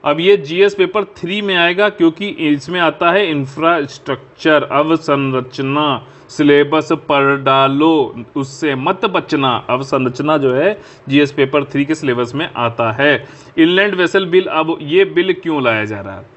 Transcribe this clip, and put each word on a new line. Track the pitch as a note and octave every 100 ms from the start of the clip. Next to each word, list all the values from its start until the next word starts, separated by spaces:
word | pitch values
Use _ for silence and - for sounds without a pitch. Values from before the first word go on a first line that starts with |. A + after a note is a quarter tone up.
| -
अब | D3+
ये | F3 G3+
जीएस | C#3+ E3+ G3+ G3
paper | F3+ G#3
three | G3 - E3+ G3+
में | G3+ F3+
आएगा | E3+ F3+ G#3
क्योंकि | G3+ E3 D#3+ G3+
इसमें | - D#3 C#3+ C#3+ F3+
आता | E3 D3+ E3+
है | F#3 F#3+
infrastructure, | D3+ C3+ D3+ D#3+ E3+ C#3 - - B2+ - - D#3+ D3+
अवसंरचना, | C3 C#3 D#3 D#3+ D#3+ C#3+ C3+ C3 B2+ - C3+ C#3+ D3+ B2+ - - -
syllabus | - D3 C#3+ C#3+ D#3 D#3
पढ़ | D#3+ - C#3+ C#3 C#3
डालो, | C3+ C3+ C3+ C#3 D#3 D#3+ A#2+ A#2 A2+ D3+
उससे | C3+ - D#3 C3+
मत | C#3+ F#3 G#3+
बचना। | F3+ - D3+ C3+ A2+ -
अवसंरचना | B2+ C3+ C#3 B2+ B2+ D3 D#3
जो | C3+
है | B2+ F3 G#3 - - -
जीएस | C#3 C#3+
paper | C3+ C3+ -
three | C#3 C#3 C#3+
के | D#3
syllabus | C#3+ A#2+ A#2 C3+
में | E3+ -
आता | A#2 A#2 A#2
है। | A2+ C#3+ C3+ - - - -
inland | E3 F#3 G#3 F#3
vessel | E3+ F#3+ F#3+
bill, | F#3 F#3
अब | D#3 D#3+ E3
ये | D3 E3+ F#3+
bill | D#3+ F#3
क्यों | F3+ E3 D3+
लाया | B2 A2 G#2+
जा | G#2
रहा | G2 F#2+
है? | -